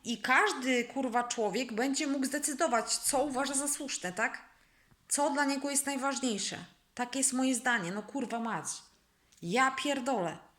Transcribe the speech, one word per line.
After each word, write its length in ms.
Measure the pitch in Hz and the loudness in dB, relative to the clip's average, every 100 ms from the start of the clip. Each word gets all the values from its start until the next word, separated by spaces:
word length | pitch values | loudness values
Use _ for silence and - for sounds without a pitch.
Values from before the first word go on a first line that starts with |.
i 140 | 214 226 | -6 -4
każdy, 640 | - 269 415 277 254 247 | 4 4 4 2 2 2
kurwa, 400 | 233 269 254 233 | 0 -2 0 0
człowiek 480 | 240 - 208 190 262 | 0 0 0 0 -2
będzie 340 | 214 269 269 302 | 0 0 0 0
mógł 200 | 277 262 | 0 0
zdecydować, 720 | 294 294 269 320 233 220 - | -2 -4 0 2 2 0 -2
co 280 | - 269 | 2 2
uważa 300 | 294 254 269 | 2 0 0
za 140 | 277 285 | 0 -2
słuszne, 440 | - 269 - 180 | -4 -4 -4 -4
tak? 300 | 180 240 - - _ _ _ _ _ - | -2 -2 -2 -16 _ _ _ _ _ -4
Co 220 | - 294 | 0 2
dla 140 | 269 | 2
niego 260 | 277 277 285 | 2 0 0
jest 160 | 277 277 | 0 0
najważniejsze. 760 | 277 269 269 254 196 - - 170 _ _ | -2 -2 0 0 0 -4 -6 -12 _ _
Takie 240 | - 247 269 | -6 -4 2
jest 140 | 269 | 2
moje 220 | 254 262 | 4 2
zdanie. 380 | 247 254 240 170 | 2 2 0 0
No, 100 | 208 | -4
kurwa 380 | 202 277 226 233 | -6 -6 -4 -4
mać. 260 | 226 180 - - - _ _ _ _ - | -2 -4 -6 -10 -14 _ _ _ _ -10
Ja 280 | 170 226 262 | 0 4 4
pierdolę. 680 | 262 294 277 247 240 170 151 - | 2 -2 0 0 0 0 -4 -16